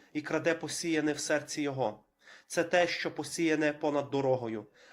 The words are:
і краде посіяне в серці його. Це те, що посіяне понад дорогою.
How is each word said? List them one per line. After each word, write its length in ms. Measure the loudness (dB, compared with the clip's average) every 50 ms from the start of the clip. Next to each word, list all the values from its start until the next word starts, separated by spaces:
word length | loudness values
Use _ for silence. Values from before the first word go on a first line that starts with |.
| -16 _ -8
і 80 | -8
краде 320 | -4 -2 -2 0 2 2 0
посіяне 600 | 0 -2 -8 -6 -4 -2 0 0 2 2 0 0
в 60 | 0
серці 420 | 0 0 0 0 0 -2 -4 -4
його. 420 | -2 -2 0 0 0 0 -2 -4 _ _ _ _ _ -20 -20 -20 -14
Це 160 | -6 -2 -2 0
те, 240 | 4 4 4 4
що 280 | 4 0 -2 -4 -6 -4
посіяне 580 | -6 -8 -6 -2 0 2 2 4 4 2 0 0
понад 360 | 0 -2 0 0 0 -2 0
дорогою. 560 | -2 0 2 2 2 2 0 -4 -6 -6 -8 -12 _ -20 -20 -14